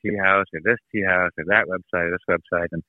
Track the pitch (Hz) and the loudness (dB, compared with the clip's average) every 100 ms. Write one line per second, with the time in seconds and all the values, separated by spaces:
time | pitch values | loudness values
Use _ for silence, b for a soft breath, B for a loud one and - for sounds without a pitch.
0 | 104 104 95 98 98 80 82 117 _ 110 | -6 0 2 2 0 -2 -2 -2 _ -2
1 | 95 90 90 - 80 107 87 92 - 90 | 0 2 0 -2 0 0 0 -4 -4 -4
2 | 85 90 - 87 - 87 85 82 | -2 -2 -2 -2 -2 -4 -2 -6